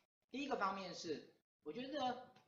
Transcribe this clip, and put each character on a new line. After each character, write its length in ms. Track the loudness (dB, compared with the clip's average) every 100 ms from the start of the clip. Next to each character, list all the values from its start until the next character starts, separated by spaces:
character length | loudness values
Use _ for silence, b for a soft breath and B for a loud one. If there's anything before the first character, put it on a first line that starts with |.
| _ _ _
第 140 | -4
一 40 | 0
个 80 | 2
方 200 | 2 2
面 180 | -2
是， 400 | -6 -2 -4 -4 -20 _ _
我 100 | -8
觉 140 | -4 -2
得 420 | 2 2 2 -4 -16